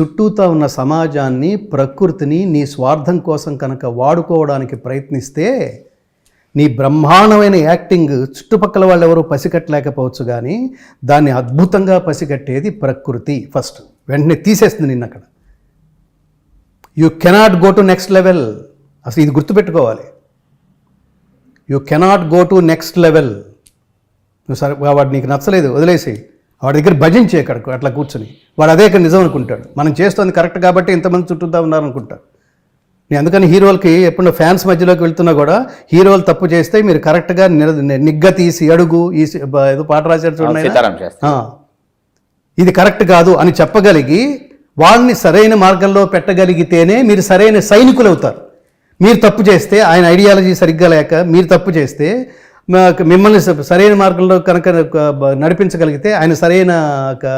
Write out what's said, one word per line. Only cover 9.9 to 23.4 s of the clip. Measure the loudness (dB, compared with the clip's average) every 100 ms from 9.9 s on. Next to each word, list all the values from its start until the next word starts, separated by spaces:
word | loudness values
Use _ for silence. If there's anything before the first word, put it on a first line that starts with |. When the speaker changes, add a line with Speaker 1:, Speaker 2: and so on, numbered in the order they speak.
| -6 -8 -8 -10
Speaker 1:
కానీ | -8 -8 -8 -10 -12 _ -10 0
దాన్ని | 2 2
అద్భుతంగా | -2 -2 0 0 0 0 0
పసిగట్టేది | -2 -8 -8 -8 -8 -8 -8
ప్రకృతి | -6 -6 -6 -8 -10 -8 -10 -8 -10
ఫస్ట్. | -10 -16 _ _ -8
వెంటనే | -4 -2 -2
తీసేస్తుంది | 0 0 0 0 -4
నిన్ను | -6 -8
అక్కడ. | -16 _ _ _ _ _ _ _ _ _ _ _ _ _ _ _ _ _ -2
You | -2
cannot | 2 2 4 2 2 2
go | 2
to | 0 0
next | 0 0
level. | 2 0 -4 -10 -20 _ _ _ -8
అసలు | -2
ఇది | 0
గుర్తుపెట్టుకోవాలి. | 0 -2 -2 -2 -2 -2 -4 -14 _ _ _ _ _ _ _ _ _ _ _ _ _ _ _ -8
You | -8
cannot | -2 0 2 0 0
go | 0 2
to | 2
next | 2 -2 -4 0
level. | 2 2 -2
నువ్వు | -8